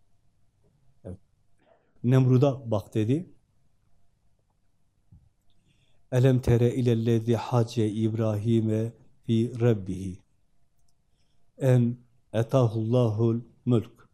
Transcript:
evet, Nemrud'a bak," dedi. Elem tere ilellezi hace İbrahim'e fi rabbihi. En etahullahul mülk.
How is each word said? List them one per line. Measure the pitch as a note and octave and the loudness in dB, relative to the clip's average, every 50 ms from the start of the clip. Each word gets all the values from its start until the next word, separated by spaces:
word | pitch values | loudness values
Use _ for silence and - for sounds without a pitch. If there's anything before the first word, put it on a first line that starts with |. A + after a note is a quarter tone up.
| _ _ _ _ _ _ _ _ _ _ _ _ _ _ _ _ _ - _ _ - | _ _ _ _ _ _ _ _ _ _ _ _ _ _ _ _ _ -20 _ _ -18
evet, | F#2 F2+ - _ _ _ _ _ _ _ _ _ _ _ _ _ _ _ - - | -18 -18 -18 _ _ _ _ _ _ _ _ _ _ _ _ _ _ _ -6 0
Nemrud'a | A#2+ C3 C3 C3 B2+ B2+ B2 D3 C#3 B2 B2+ B2 A2+ | 2 2 4 4 4 4 4 2 2 0 -4 -6 -6
bak," | G#2+ G2 - - - | -6 -6 -6 -6 -4
dedi. | A2+ G#2+ A2 C3+ E3+ F3+ - - _ _ _ _ _ _ _ _ _ _ _ _ _ _ _ _ _ _ _ _ _ _ _ _ _ _ _ _ _ _ _ _ _ _ _ - _ _ _ _ _ _ _ _ _ _ _ _ _ _ _ _ _ _ - | -4 -2 -2 -2 -4 -4 -10 -20 _ _ _ _ _ _ _ _ _ _ _ _ _ _ _ _ _ _ _ _ _ _ _ _ _ _ _ _ _ _ _ _ _ _ _ -20 _ _ _ _ _ _ _ _ _ _ _ _ _ _ _ _ _ _ -2
Elem | B2+ B2+ B2+ C3+ B2+ B2 | 0 2 4 4 4 2
tere | - A#2+ A#2+ A#2 A#2+ A#2+ - | 2 2 2 4 2 2 0
ilellezi | C3 A#2+ B2 A#2 A#2 A2+ A#2+ A#2 A2+ A2 A#2 A#2 | 0 0 0 0 0 0 0 0 0 0 0 -2
hace | G#2+ - - B2+ A#2+ A2+ A#2 - A#2+ G#2+ G#2+ | -2 -2 -2 0 0 0 0 -2 -2 -2 -2
İbrahim'e | G2+ A2+ A2 A2 A2+ A2+ A2+ G#2+ G#2+ G#2 G#2 A#2 A#2 A2+ A2 A2 A2 A2 A2+ A#2 - _ _ - _ _ - | -2 -2 -2 -2 -2 -2 -2 -2 -2 -4 -2 0 0 0 0 0 -2 -4 -4 -6 -10 _ _ -20 _ _ -6
fi | - A2+ A2+ A#2 B2 B2+ A#2 | -2 0 0 0 -2 -4 -2
rabbihi. | A#2 A#2+ A2+ G2+ F#2+ F#2+ F2+ F2+ F#2+ F2+ F2+ - _ _ _ _ _ _ _ _ _ _ _ _ _ _ _ _ _ _ _ _ _ _ _ _ _ _ _ | 0 0 0 0 -2 -10 -10 -10 -10 -12 -12 -14 _ _ _ _ _ _ _ _ _ _ _ _ _ _ _ _ _ _ _ _ _ _ _ _ _ _ _
En | - C#3+ C3 B2+ B2 A#2+ A#2+ A#2+ - _ _ _ _ _ _ - | -2 0 2 4 4 2 0 -2 -8 _ _ _ _ _ _ -4
etahullahul | A2 A#2 - - C3+ B2 A2 G#2 A2+ A2 A2 A#2+ B2+ A#2+ A2 G#2 A2 A#2 A#2 A2+ A#2 A#2+ - _ _ - | -4 -4 0 2 2 2 2 0 -4 -2 0 0 2 2 0 0 0 0 0 0 -2 -6 -12 _ _ -2
mülk. | B2 B2 A2 - - _ _ - _ | 0 0 0 0 -4 _ _ -20 _